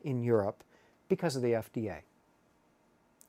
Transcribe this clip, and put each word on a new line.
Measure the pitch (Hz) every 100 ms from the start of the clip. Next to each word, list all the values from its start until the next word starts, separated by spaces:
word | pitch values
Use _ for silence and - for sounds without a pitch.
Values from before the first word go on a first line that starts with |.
in | 151 127
Europe | 120 113 101 - - _ _ _ -
because | 190 170 131
of |
the | 120 113
F | 107
D | 127 107
A. | 76 - _ _ _ _ _ _ _ _ _ _ _